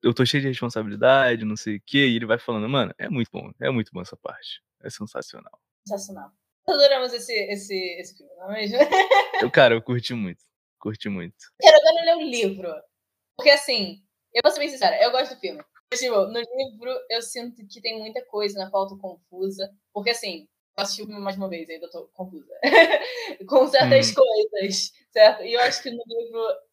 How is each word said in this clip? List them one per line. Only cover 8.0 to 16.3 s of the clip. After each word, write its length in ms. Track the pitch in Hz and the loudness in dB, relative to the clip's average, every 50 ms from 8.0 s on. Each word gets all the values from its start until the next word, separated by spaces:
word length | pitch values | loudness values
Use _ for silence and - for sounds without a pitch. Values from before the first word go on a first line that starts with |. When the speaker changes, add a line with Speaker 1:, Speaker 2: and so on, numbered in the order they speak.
| 185 - _ _ | -14 -18 _ _
Speaker 2:
filme, 140 | - _ - 175 | -20 _ -20 -16
não 140 | 185 190 | -12 -10
é 80 | 208 220 | -8 -6
mesmo? 160 | 214 208 226 254 | -6 -4 4 2
<laughs> 640 | 294 302 302 381 392 381 - 403 - - - 381 | 4 4 6 2 4 6 4 4 4 2 -2 -2
Speaker 1:
Eu, 80 | - - | -2 2
cara, 240 | - 165 139 123 113 | 6 6 6 8 6
eu 80 | 113 | 2
curti 320 | 110 - 123 120 117 - 127 | 0 -4 -6 -6 -4 -6 -8
muito, 300 | 117 104 92 87 _ _ _ _ _ _ _ _ _ | -6 -6 -8 -8 _ _ _ _ _ _ _ _ _
curti 300 | - 107 107 - - 107 | -10 -10 -10 -8 -8 -10
muito. 260 | 101 92 87 90 _ _ - _ _ _ | -8 -8 -10 -12 _ _ -20 _ _ _
Speaker 2:
Quero 160 | - - 622 605 | 8 10 10 10
agora 280 | - 320 330 339 330 | 10 6 2 2 2
ler 120 | 339 339 339 311 | 0 0 0 0
o 60 | 277 | -6
livro. 400 | 240 233 220 190 196 196 185 170 156 - - _ _ _ _ _ _ _ _ _ _ | -4 -4 -4 -4 -4 -6 -12 -12 -12 -14 -16 _ _ _ _ _ _ _ _ _ _
Porque, 140 | - - 294 | 0 4 4
assim, 540 | 285 294 - - 254 226 196 185 202 - _ _ _ _ _ _ _ | 4 4 4 -2 -4 -4 -4 -6 -8 -16 _ _ _ _ _ _ _
eu 80 | 233 233 | 2 2
vou 80 | - | 2
ser 80 | - 302 | 2 2
bem 100 | 285 294 | -6 -6
sincera, 320 | 277 262 - 180 160 131 | -6 0 0 0 2 2
eu 100 | 214 247 | 2 2
gosto 220 | 247 254 294 - 262 | 2 0 -2 -4 -8
do 60 | _ | _
filme. 240 | - 180 - - - _ _ _ _ _ | -10 -10 -10 -10 -18 _ _ _ _ _
Mas, 80 | 247 240 | -8 -4
tipo, 160 | 262 254 233 | -4 0 0
no 240 | 202 190 202 | 0 0 0